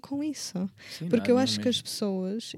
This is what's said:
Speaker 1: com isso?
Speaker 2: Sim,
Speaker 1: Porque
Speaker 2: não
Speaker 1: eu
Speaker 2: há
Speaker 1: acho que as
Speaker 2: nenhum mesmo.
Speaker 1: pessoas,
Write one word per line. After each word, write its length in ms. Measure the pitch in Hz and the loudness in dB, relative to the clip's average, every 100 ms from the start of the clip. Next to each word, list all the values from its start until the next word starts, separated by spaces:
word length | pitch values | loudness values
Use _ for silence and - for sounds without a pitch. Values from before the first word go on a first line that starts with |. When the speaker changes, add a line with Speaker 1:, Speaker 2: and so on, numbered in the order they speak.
Speaker 1:
com 220 | - 285 | -6 -4
isso? 460 | 302 269 - 180 190 - - | -2 -4 -6 -4 -4 -6 -16
Speaker 2:
Sim, 200 | - 170 | -6 2
Speaker 1:
Porque 220 | 226 - | 2 6
Speaker 2:
não 60 | 247 | 4
Speaker 1:
eu 20 | |
Speaker 2:
há 40 | |
Speaker 1:
acho 160 | 262 214 | 4 2
que 80 | 247 | 2
as 80 | - | 0
Speaker 2:
nenhum 60 | |
mesmo. 0 | |
Speaker 1:
pessoas, 680 | - - 208 190 185 220 - | -2 -2 -2 0 -2 -4 -8